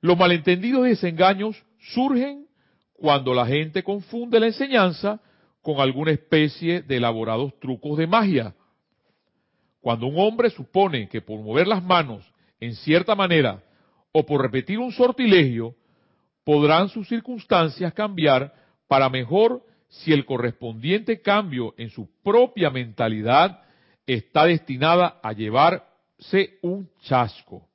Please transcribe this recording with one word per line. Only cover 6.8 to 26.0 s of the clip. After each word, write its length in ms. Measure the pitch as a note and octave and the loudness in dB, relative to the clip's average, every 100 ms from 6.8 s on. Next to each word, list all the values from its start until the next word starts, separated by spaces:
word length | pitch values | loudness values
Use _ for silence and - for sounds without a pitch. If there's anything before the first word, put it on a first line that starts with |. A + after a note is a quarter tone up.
de 140 | D3 B2+ | -4 -2
elaborados 640 | A#2 A2+ A2+ A2+ C#3 - | -2 -2 -4 -4 -4 -8
trucos 360 | B2+ B2+ D3 D3+ | -10 -8 -6 -4
de 120 | E3 | 0
magia. 460 | A3 G#3 C#3+ A2+ - _ _ _ _ _ _ _ _ _ _ _ _ | 2 2 -2 -4 -14 _ _ _ _ _ _ _ _ _ _ _ _
Cuando 260 | B2+ A#2 B2 | -6 -4 -4
un 120 | D3+ | 0
hombre 320 | G#3 A3+ A#3+ | 0 2 -2
supone 580 | - C#3+ F#3+ G3 C#3 G2+ | -2 -4 0 0 0 -6
que 120 | A2+ | -10
por 200 | - G#2+ | -10 -12
mover 280 | G#2+ B2 E3+ | -4 0 2
las 160 | G#3 | 0
manos 400 | F3+ F3+ C#3+ G#2 - _ _ _ | 0 0 0 -8 -18 _ _ _
en 160 | A#2 | -12
cierta 400 | A2 - E3 F#3 | -10 0 2 2
manera 480 | G3+ F#3 E3 B2+ F#2+ _ _ _ _ _ | 0 2 2 2 -2 _ _ _ _ _
o 160 | D#3 - | -2 0
por 160 | D3 | 0
repetir 380 | C3 C3 B2 G#3 | 0 -2 -4 -6
un 100 | B3 | -6
sortilegio, 880 | - B3 B3+ A#3+ F#3+ C#3 A#2 A#2 B2 _ _ _ _ _ _ | 0 0 2 4 6 4 0 -8 -12 _ _ _ _ _ _
podrán 440 | - D3 D3 D#3+ G3 | 0 2 4 4 0
sus 200 | A3+ G3 | -6 -8
circunstancias 840 | A3+ A3+ A#3+ - F3 D#3+ C3+ F3+ | -8 -8 -14 0 0 0 -2 -8
cambiar 580 | - G#3+ F#3+ D3+ C3 C#3 _ _ _ _ | -6 -8 0 2 2 0 _ _ _ _
para 200 | C3+ C3+ | 2 2
mejor 560 | C3 A#2+ F3 A3+ B3 _ _ _ | -2 -2 2 2 0 _ _ _
si 240 | - - | -12 0
el 120 | D3+ | 0
correspondiente 1000 | C3+ C3 A#2+ - A#2 A2 C3+ G3+ A3+ A3+ | 0 -4 -4 -6 -12 -8 -4 -4 -2 -4
cambio 520 | - G3+ G3 B2+ A2+ - | 0 0 0 -6 -8 -10
en 140 | A#2 | -16
su 180 | - G#2 _ | -14 -18 _
propia 480 | - A3 B3 G#3+ D#3+ | 0 2 2 0 -2
mentalidad 920 | C3 A#2+ G#2+ A2+ A2 G#2+ C3+ F#3 F3+ _ _ _ _ | -2 -10 -4 -2 -2 2 4 2 -2 _ _ _ _
está 420 | - B2 - D#3 D#3+ | -6 -6 -2 2 2
destinada 720 | E3 - B2+ D3+ F3 E3+ - | 2 -2 -2 2 2 0 -4
a 100 | A2 | -10
llevarse 1300 | G#2+ G#2+ A#2+ D#3+ F3+ _ _ | -8 -2 2 2 2 _ _